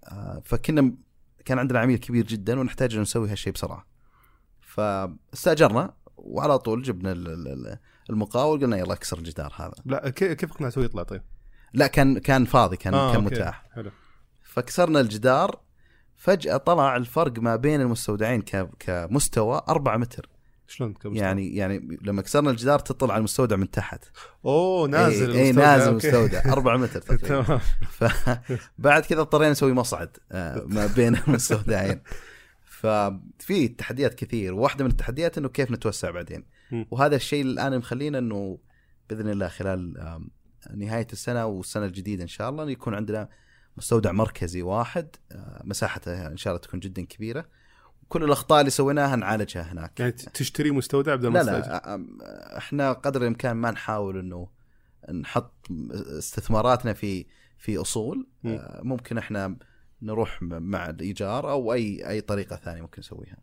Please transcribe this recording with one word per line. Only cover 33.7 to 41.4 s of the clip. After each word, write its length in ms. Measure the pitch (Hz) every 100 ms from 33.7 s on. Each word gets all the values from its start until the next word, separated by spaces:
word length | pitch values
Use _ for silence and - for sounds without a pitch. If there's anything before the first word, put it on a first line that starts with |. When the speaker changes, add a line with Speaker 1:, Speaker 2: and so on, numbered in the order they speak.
| - 101 127 135
Speaker 1:
كثير، 400 | - 110 117 95
واحدة 300 | 92 135 -
من 60 | 131
التحديات 480 | - - 131 165 160
إنه 100 | 135
كيف 220 | - 135
نتوسع 400 | 117 113 98 -
بعدين. 340 | 87 85 82 - _ _
Speaker 2:
مم. 140 | 120 110
Speaker 1:
وهذا 260 | 117 143 143
الشيء 240 | - 147
اللي 100 | 135
الآن 260 | 123 135 131
مخلينا 400 | 120 139 147 143
إنه 400 | 120 104 98 90 _ _ _ _ _
بإذن 180 | 110 107
الله 200 | 101 90
خلال، 500 | - 95 92 90 -
آم، 320 | 82 82 82 _ _ _ -
نهاية 320 | 107 101 113 107
السنة 340 | - - 120